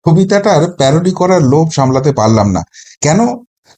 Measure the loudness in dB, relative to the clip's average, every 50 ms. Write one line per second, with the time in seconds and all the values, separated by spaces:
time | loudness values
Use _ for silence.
0 | -2 0 2 2 2 2 0 0 0 0 0 0 0 -2 -2 -2 -2 0 0 0
1 | 0 -2 -2 -2 0 0 2 2 2 2 2 2 0 0 -2 -2 -2 0 0 0
2 | 0 -2 -2 0 0 0 2 2 0 0 -2 -4 -6 -8 _ -20 -20 -20 -12 _
3 | -2 0 0 2 0 -2 -4 -6 -12 _ _ _ _ _ _